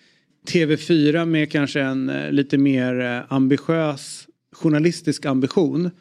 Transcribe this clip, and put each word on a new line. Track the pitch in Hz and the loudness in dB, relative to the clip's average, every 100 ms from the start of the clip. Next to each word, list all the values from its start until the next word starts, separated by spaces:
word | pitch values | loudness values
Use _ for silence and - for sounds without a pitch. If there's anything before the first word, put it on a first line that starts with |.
| _ _ _ _ - | _ _ _ _ -4
T | 180 151 | 0 2
V | 151 | 0
fyra | 151 165 147 160 165 | 2 2 4 2 0
med | 160 151 | 0 0
kanske | 151 139 147 | 0 -2 -2
en, | 135 131 131 | -2 -2 -4
eh, | 139 147 | -4 -2
lite | 139 139 139 | 0 2 2
mer, | 139 131 127 127 | 4 2 0 -2
eh, | 123 120 - | -4 -6 -4
ambitiös | 135 131 139 - 165 156 139 - - - _ _ | 0 2 2 0 0 -2 -4 -10 -18 -20 _ _
journalistisk | - 160 151 170 165 156 143 147 | -4 0 2 2 0 -4 -4 -2
ambition. | 131 135 - 147 143 175 - | -2 0 2 0 0 -4 -6